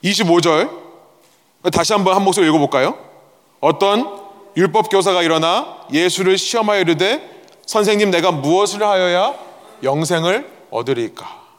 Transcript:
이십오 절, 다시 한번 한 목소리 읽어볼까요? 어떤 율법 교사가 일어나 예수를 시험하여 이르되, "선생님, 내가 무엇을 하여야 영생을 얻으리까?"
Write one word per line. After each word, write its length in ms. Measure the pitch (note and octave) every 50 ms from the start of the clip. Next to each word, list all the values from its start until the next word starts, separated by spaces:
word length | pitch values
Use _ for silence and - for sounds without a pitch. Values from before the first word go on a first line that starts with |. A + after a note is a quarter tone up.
| -
이십오 380 | F#3 G3+ - A3 E3+ E3+ F3
절, 280 | D#3+ E3+ D#3+ D#3 G#3 D#4 - - - - - - - _ _ _ _ _ _ _ _ _ _ _ _ F3+ -
다시 180 | E3+ E3+ -
한번 240 | A3 G#3 F#3+ F#3+ F#3
한 80 | G3+ G3
목소리 240 | F#3+ F3+ G#3 F#3 D#3
읽어볼까요? 640 | D3 D#3 C#3+ C#3 - C3 C3 E3+ C#4+ - - - - - - _ _ _ _ _ _ _
어떤 600 | - D3+ E3 C#3+ F#3+ G3 G3+ A3 B3+ - - - - - - - - - - D#3
율법 320 | F3+ F#3+ D#3 A3 G#3 G#3+
교사가 320 | G3 G3 F3+ G3 F#3 F3+
일어나 640 | F3 D#3+ E3 D#3+ D#3+ E3 F3+ A3+ D4 - - - - - B2+
예수를 460 | D3+ E3+ F3+ E3+ - F#3+ F3+ F#3+ F#3+
시험하여 400 | - - - A#3 A3 G#3 G#3 G3+
이르되, 640 | F#3 E3 E3+ D3 F3+ G3 B3 D#4 - - - - - - - _ _ -
"선생님, 420 | - A3 G#3 G3 G#3+ G#3 G#3 G3+
내가 220 | F3+ E3+ E3 F#3
무엇을 500 | E3+ D3 C3 D3 E3+ F#3 G#3 G3+ G3+ G3+
하여야 540 | G#3+ G#3 G3+ F#3+ F#3 F3+ F3 F3+ G3 B3 C#4+ - - - - - - - - - B2
영생을 680 | C3 C#3 D3+ D#3+ D3 F3+ E3 D#3+ F3 F#3+ A#3+ D4+ - - - - -
얻으리까?" 720 | - A2+ A#2 B2+ C3+ A#2+ A#2 G2+ - - - - - - - - _